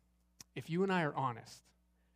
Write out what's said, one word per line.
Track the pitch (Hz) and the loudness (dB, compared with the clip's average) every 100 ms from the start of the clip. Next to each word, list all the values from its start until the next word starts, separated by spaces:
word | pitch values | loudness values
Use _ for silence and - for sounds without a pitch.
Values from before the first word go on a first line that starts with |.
| _ _ _ - - - | _ _ _ -20 -16 -12
if | 143 | -4
you | 170 | 0
and | 190 | 4
I | 185 | 4
are | 151 147 | 2 2
honest, | 131 110 - - - _ _ _ _ | -2 -2 -10 -18 -20 _ _ _ _